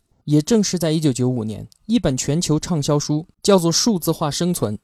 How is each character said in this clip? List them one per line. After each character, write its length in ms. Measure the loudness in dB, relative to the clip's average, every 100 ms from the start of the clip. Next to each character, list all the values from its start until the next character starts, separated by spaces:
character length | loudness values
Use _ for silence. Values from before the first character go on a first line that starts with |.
| _ _ 2
也 160 | 2
正 200 | 4 2
是 160 | 2 0
在 140 | 0
一 80 | 0
九 140 | 0
九 160 | 0 0
五 160 | -2 -4
年， 200 | -8 -14 _ -2
一 120 | 0
本 200 | 0 -2
全 240 | -2 -2
球 180 | 0 -2
畅 240 | 0 -4
销 160 | 0 0
书 260 | 0 -4 -4 _
叫 160 | 2 4
做 140 | 4
《数 240 | 0 0 0
字 140 | -2
化 180 | -2 -2
生 240 | -2 -2
存》 220 | -2 -4 -6